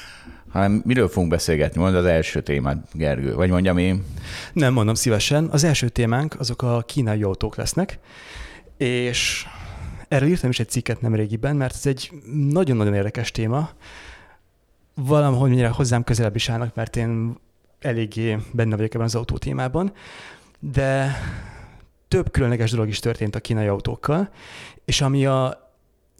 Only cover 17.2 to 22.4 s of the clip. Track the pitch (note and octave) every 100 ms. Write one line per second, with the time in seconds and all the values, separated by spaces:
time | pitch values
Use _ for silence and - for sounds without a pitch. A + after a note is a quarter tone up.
17.2 | A2+ A#2+ _ _ _ _ D3 A#2 A2 A2
18.2 | A2+ G#2+ - A#2+ A2+ G#2+ A2 A#2 A#2 A#2
19.2 | A#2+ B2 - C3 B2+ D3 G3 - - -
20.2 | - - - - D3 C3+ C3+ C3+ C3+ C3+
21.2 | - - - - - - - _ - -
22.2 | - -